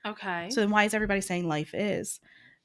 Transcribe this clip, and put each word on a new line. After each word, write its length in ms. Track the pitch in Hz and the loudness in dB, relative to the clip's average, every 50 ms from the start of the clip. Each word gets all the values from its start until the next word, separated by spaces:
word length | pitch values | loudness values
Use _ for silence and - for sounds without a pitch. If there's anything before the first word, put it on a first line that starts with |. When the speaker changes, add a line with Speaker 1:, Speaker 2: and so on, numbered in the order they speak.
| - | -10
Speaker 1:
Okay. 440 | - 208 - - 196 175 170 170 190 | -10 -8 -6 -4 -4 -4 -4 -4 -2
Speaker 2:
So 100 | 254 254 | 0 2
then 100 | 208 208 | 4 4
why 140 | 208 214 208 | 4 4 4
is 80 | 214 220 | 4 2
everybody 280 | 214 214 202 196 196 | 0 0 2 0 0
saying 260 | 190 - 180 175 175 165 | 0 0 -2 -2 0 0
life 240 | 151 151 151 - - | 0 0 -2 -2 -4
is? 460 | - 202 208 190 - - - - - _ - - - - - - _ | -2 -2 0 -2 -2 -4 -6 -8 -10 _ -20 -20 -20 -20 -20 -20 _